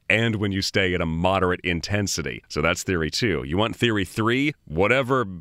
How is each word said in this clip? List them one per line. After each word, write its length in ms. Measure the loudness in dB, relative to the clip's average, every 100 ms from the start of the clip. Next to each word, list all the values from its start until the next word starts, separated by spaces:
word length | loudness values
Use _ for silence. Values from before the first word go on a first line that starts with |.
| 0
and 280 | 2 2 0
when 160 | -2
you 100 | -2
stay 320 | -2 0 2
at 60 | 0
a 60 | 0
moderate 540 | 0 2 2 2 0
intensity. 840 | -2 -2 -2 -2 -2 -4 -6 -8 -8
So 140 | -2
that's 220 | 0 0
theory 260 | -2 -2 -2
two. 320 | 0 0 0
You 120 | -2 0
want 180 | 0
theory 300 | 0 0 2
three? 500 | -2 0 0 2 0 -4 -6
Whatever 600 | 0 4 4 2 0 0 -6